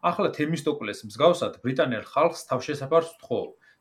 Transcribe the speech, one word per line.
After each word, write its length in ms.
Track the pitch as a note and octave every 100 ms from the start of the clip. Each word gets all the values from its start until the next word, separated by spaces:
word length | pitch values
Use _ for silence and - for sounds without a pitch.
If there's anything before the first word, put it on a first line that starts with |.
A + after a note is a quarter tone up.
ახლა 260 | F3 F3 F3
თემისტოკლეს 720 | - D3+ E3 D3+ D3 A2 G2+
მსგავსად 560 | G#2+ G#2 D#3 E3+ A2 -
ბრიტანელ 480 | B2 C3 C#3+ A2+
ხალხს 360 | - - E3 E3
თავშესაფარს 680 | - - - C#3+ C#3 E3 E3
ვთხოვ. 380 | - - A#2 A#3 - _ _